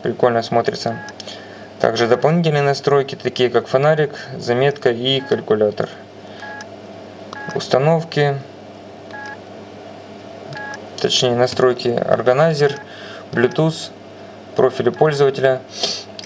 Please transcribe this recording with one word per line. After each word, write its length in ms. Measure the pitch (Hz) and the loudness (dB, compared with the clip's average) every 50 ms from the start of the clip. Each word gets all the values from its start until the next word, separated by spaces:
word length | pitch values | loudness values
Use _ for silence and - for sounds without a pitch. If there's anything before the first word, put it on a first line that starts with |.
| - | -2
Прикольно 380 | - 113 - - 123 117 117 | -4 0 2 2 4 4 2
смотрится. 560 | 113 - - 117 113 - 104 - - 117 113 113 - - - - - - - - - - - - - - - - | 0 2 2 2 2 2 -2 -2 -4 -4 -4 -4 -10 -12 -14 -14 -14 -14 -14 -14 -16 -16 -16 -16 -18 -18 -4 2
Также 260 | - 117 113 113 120 113 | 2 2 4 4 4 4
дополнительные 560 | 120 123 - 143 160 175 170 160 147 147 143 | 4 4 4 4 4 4 4 4 2 4 4
настройки, 520 | 143 139 135 - - 139 143 135 135 139 | 2 2 2 2 4 4 4 4 2 -6
такие 340 | - - 127 123 - 127 120 | -4 -4 -6 0 2 2 4
как 180 | 120 117 113 - | 4 2 0 4
фонарик, 480 | - 131 143 151 160 151 151 143 - - - - 131 127 | 2 4 6 6 4 4 2 -2 -2 -10 -12 -12 -12 -10
заметка 540 | - 123 120 123 135 143 139 - - 127 | -2 0 2 4 4 2 2 2 0 0
и 280 | 117 113 123 131 135 135 | 2 2 0 0 0 0
калькулятор. 720 | 131 - - 107 - - 110 107 107 104 101 - - - - - - - - - - - - - - 855 855 831 831 - - - - - - - - - - - - - - - - - - | 2 0 -2 -2 2 0 2 4 4 2 2 0 -4 -6 -6 -16 -18 -18 -18 -18 -18 -16 -16 -14 -14 -12 -12 -12 -14 -14 -16 -16 -16 -16 -16 -16 -16 -16 -16 -16 -14 -14 -12 -12 -10 -6 -6
Установки, 800 | - - - - 127 139 156 165 165 160 165 - 147 147 143 139 135 131 - - - - - - - - - - - - - - 831 831 831 831 831 - - - - 1077 - - 719 - 698 698 698 - - - - - - - - - - - - - - - - - - - - | -6 0 2 2 4 6 6 4 4 2 0 0 2 2 2 2 -2 -6 -12 -16 -18 -18 -18 -18 -18 -18 -18 -18 -18 -16 -14 -14 -12 -12 -12 -12 -14 -14 -16 -16 -16 -16 -16 -16 -16 -16 -16 -16 -16 -16 -16 -16 -16 -16 -16 -16 -16 -14 -12 -12 -10 -10 -10 -12 -12 -14 -16 -12 -4
точнее 360 | - 123 - - 131 127 120 | -2 0 0 2 2 2 4
настройки 540 | 120 123 123 - - 127 127 123 120 - 123 | 4 2 2 2 4 4 4 4 2 0 0
органайзер, 920 | 117 120 - - - 110 113 123 127 135 160 165 160 143 147 139 - - - - - - - - - - - - | 0 0 0 0 0 0 4 2 4 4 4 4 4 4 2 2 2 -2 -10 -14 -16 -16 -16 -16 -14 -16 -14 -6
Bluetooth, 600 | - - 120 123 - - 160 160 160 - - - - - - - - - - - - - - - - | 0 2 2 2 4 2 2 2 0 -2 -10 -12 -14 -16 -18 -18 -18 -18 -18 -18 -18 -18 -18 -8 0
профили 340 | - 123 131 123 - 120 117 | 2 2 4 4 2 0 0
пользователя, 720 | 110 - 151 156 147 139 143 139 135 - 131 135 131 127 - - - - - - - - - - - - - | 4 4 2 4 4 4 4 4 4 4 2 2 2 2 -2 -12 -8 -6 -4 -4 -4 -6 -10 -14 -16 -14 -10